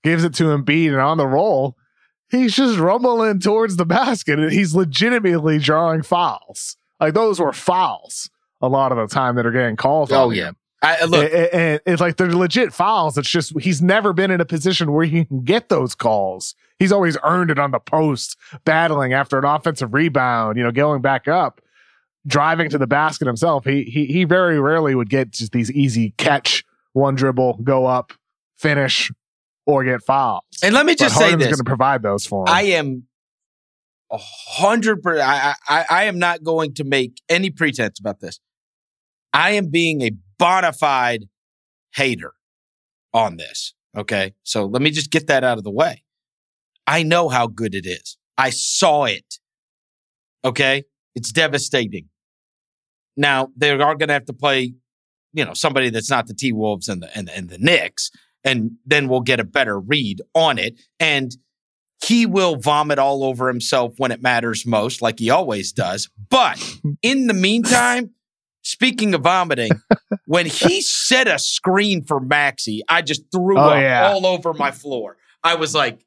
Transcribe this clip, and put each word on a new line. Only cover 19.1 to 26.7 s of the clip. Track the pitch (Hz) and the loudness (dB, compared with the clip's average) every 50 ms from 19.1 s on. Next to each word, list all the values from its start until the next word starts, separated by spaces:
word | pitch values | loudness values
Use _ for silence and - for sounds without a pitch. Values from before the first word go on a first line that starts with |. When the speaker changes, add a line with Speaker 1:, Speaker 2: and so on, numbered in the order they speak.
| 127 | 0
Speaker 1:
after | 135 139 - 143 135 | 0 0 0 0 0
an | 131 | 2
offensive | 143 151 156 - 170 147 - 139 110 107 | 2 0 0 -2 -4 -4 -4 -6 -2 0
rebound, | 143 165 165 127 135 127 127 120 117 113 107 107 | 0 0 2 0 0 0 2 0 0 0 -2 -2
you | 120 120 | 0 -2
know, | 120 | 0
going | 117 135 147 151 147 135 | 0 2 2 2 0 0
back | 123 135 135 127 _ | 0 0 0 0 _
up, | 143 160 185 165 127 _ _ _ _ _ _ _ _ _ _ _ _ _ _ _ | 0 0 0 0 -2 _ _ _ _ _ _ _ _ _ _ _ _ _ _ _
driving | 147 127 143 143 160 165 165 165 151 | -2 0 2 2 2 2 0 0 -2
to | 147 | 0
the | 143 135 | -2 0
basket | 117 139 143 151 156 143 - 156 | 2 2 2 2 0 -2 -2 -4
himself. | 127 120 107 147 170 156 135 - | -4 -2 0 0 0 0 0 0
He, | 135 135 139 127 | 0 -2 -2 -2
he, | 107 117 151 147 | -2 -2 -4 -2
he | 127 143 185 185 | 0 0 0 2
very | 151 175 185 185 175 160 147 | 2 2 2 2 2 2 2
rarely | 135 143 160 165 156 143 131 | 2 2 2 2 2 2 0
would | 127 120 101 | 0 0 0
get | 131 139 131 110 | 0 -2 -2 -2
just | - - 120 107 - | -6 -10 -10 -4 -2
these | 123 117 120 | -2 -2 0
easy | 131 143 139 131 107 117 113 107 - | 0 2 2 2 2 0 -2 -2 -2
catch, | - - 160 143 139 - - - - - _ | -2 0 2 2 2 0 -2 -2 -2 -4 _